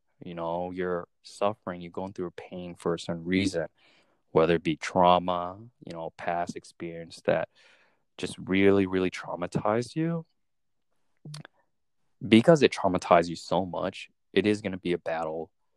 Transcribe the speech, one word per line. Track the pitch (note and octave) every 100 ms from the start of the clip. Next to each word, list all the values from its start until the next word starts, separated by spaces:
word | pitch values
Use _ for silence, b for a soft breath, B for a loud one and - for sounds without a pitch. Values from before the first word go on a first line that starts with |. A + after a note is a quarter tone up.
| _ -
You | F2+ E2+
know, | E2 E2+ F2+
you're | F2+ F2+ F2 - _
suffering, | - - G2+ G#2+ - F2
you're | F2
going | F2+ F#2+
through | F#2+ F2
pain | - - F#2 F2 E2+
for | -
a | E2+
certain | - E2 E2+
reason, | F#2+ F#2+ F2 D#2 b b b b b _
whether | E2 D#2+ E2+
it |
be | E2 D2+
trauma, | - F#2+ F2+ F2+ F2+ F2+ F2 G2 A#2 _ -
you |
know, | E2 E2 -
past | - F2 E2+ F#2
experience | - - E2+ E2 E2 - -
that | E2 - b b b b b _ -
just | - -
really, | - F#2+ G2 G2 F#2
really | F#2 F#2
traumatized | - E2+ E2+ F2 - G#2 A2+ B2 D#3+
you. | E3 E3 - _ _ _ _ _ _ _ _ _ D3+ D3+ - _ _ _ _ _ _ - G2
Because | A2 C#3+ D#3
it | A#2+
traumatized | - F#2+ F2+ - F2 E2+
you | E2
so | - F2 F#2
much, | E2+ F2+ - - _ _
it | G2 G#2
is | G#2
gonna | G#2 F#2
be | F2+
a | F2
battle | - E2 D#2+ D#2+ D#2+ _ _